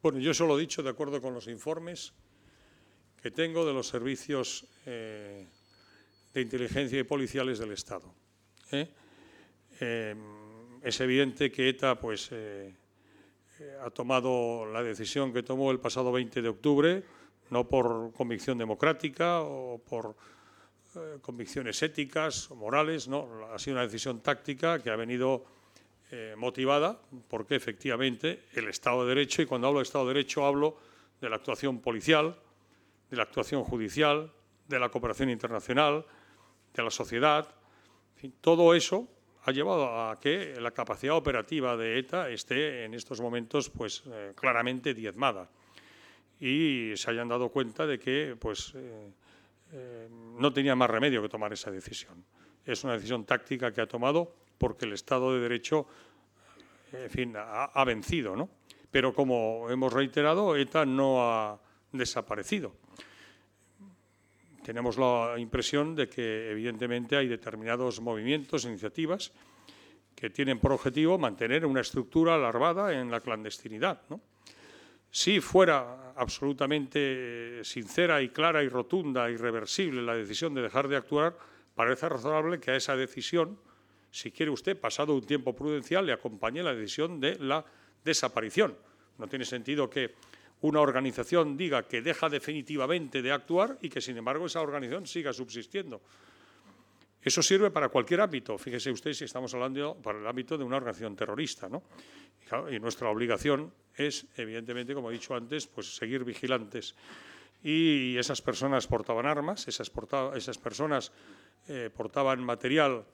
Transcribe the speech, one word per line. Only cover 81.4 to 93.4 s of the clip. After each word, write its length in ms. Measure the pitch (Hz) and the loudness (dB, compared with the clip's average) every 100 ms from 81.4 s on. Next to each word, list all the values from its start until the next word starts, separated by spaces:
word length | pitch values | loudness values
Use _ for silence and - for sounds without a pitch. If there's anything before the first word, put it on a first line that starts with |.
| - - _ - | -20 -20 _ 0
parece 320 | 117 127 165 | 2 2 0
razonable 540 | 135 127 156 160 170 | -2 0 0 0 -2
que 100 | - | 0
a 40 | 131 | 0
esa 180 | 139 135 | 2 0
decisión, 640 | 131 - - 170 165 208 _ _ _ _ _ | -2 -4 -2 0 0 -4 _ _ _ _ _
si 200 | - 113 | -12 -12
quiere 220 | - 156 | -2 -2
usted, 280 | 135 - - | 0 -2 -2
pasado 360 | 113 - 151 139 | -2 -2 2 2
un 100 | 117 | 2
tiempo 300 | 143 127 110 | 0 0 -4
prudencial, 500 | 143 147 120 180 185 | -2 -2 0 0 2
le 80 | |
acompañe 480 | 117 123 107 113 143 | -2 -4 -4 -4 -2
la 140 | 175 120 | -2 -2
decisión 440 | 107 - 165 170 | -4 -2 -2 0
de 160 | 139 185 | -2 0
la 260 | 135 151 - - - _ | 0 -2 -2 -20 -20 _
desaparición. 760 | 156 156 127 - 110 180 202 - - _ _ - | 0 2 2 0 0 2 2 0 -20 _ _ -14
No 100 | 110 | -8
tiene 160 | 135 | -6
sentido 460 | 120 127 123 147 123 | -4 -6 -2 0 0
que 240 | 143 123 - - - - _ | 0 -4 -6 -20 -20 -20 _
una 200 | 151 151 | 2 6
organización 760 | 143 127 135 120 117 175 156 139 | 6 4 0 -2 2 4 4 0
diga 300 | 175 135 113 | 0 0 0
que 160 | 120 | -2
deja 260 | 135 151 160 | -2 0 0
definitivamente 920 | 147 - 151 135 151 131 175 143 135 | -2 -4 -8 -4 -2 0 0 0 -2
de 80 | 127 | 0
actuar 480 | 143 | 0